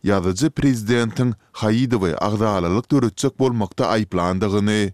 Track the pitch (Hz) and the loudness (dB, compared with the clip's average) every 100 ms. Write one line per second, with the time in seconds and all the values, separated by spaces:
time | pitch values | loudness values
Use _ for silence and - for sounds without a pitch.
0 | - 98 90 92 151 - 143 123 104 120 | 2 2 0 0 -2 0 0 0 0 0
1 | 117 104 123 113 _ - 110 113 131 117 | 0 0 -2 -2 _ -4 0 2 0 0
2 | 92 76 104 104 110 98 87 98 - 143 | 0 0 -2 0 0 0 0 -2 0 0
3 | 120 - 135 - 131 120 101 - 120 110 | 0 -2 -4 0 -2 0 -4 -2 0 0
4 | 104 90 87 92 104 101 104 104 101 | 0 -2 0 0 0 0 0 0 -2